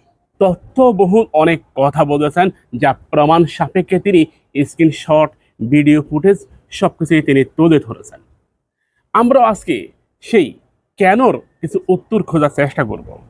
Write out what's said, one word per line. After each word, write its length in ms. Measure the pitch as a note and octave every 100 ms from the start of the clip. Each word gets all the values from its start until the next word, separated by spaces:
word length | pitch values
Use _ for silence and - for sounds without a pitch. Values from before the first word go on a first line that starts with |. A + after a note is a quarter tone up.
| _ _ _ -
তথ্যবহুল 880 | G3 F3 - - B3+ F#3+ F#3+ G#3 A3
অনেক 280 | D#3 D#3+ D#3+ _ -
কথা 300 | C#3 C#3+ D3
বলেছেন, 440 | D3 D3 F3 F#3+ - _ A#2+
যা 180 | C#3+ - _
প্রমাণ 340 | D3+ D3 E3 E3
সাপেক্ষে 540 | - D3+ F#3 F3 F#3
তিনি 260 | G3+ F3+ D#3 _ _ C#3 C#3
স্ক্রিনশট, 640 | - D#3+ C#3+ - D#3 - _ _ - A2+
ভিডিও 320 | C#3+ D3 D3+ D3
ফুটেজ 280 | D3+ F#3+ G3 - _ _
সবকিছুই 520 | - G3 - D#3+ D#3+
তিনি 220 | D3+ C#3
তুলে 360 | C3 - E3 D3+
ধরেছেন। 400 | A2 - - - _ _ _ _ _ _ _ _ _
আমরা 340 | G#3 A#3+ B3+ A3+
আজকে 400 | G3+ - B2 - _ _ _
সেই 320 | - A3+ C#3 - _ _ _ -
কেনর 400 | F#3+ G#3+ B3+ C#3
কিছু 420 | - _ D#3+ F#3+ -
উত্তর 360 | F3+ - A3
খোঁজার 260 | - E3 D3
চেষ্টা 340 | - C#3+ -
করব। 340 | A#2+ G#2 - - -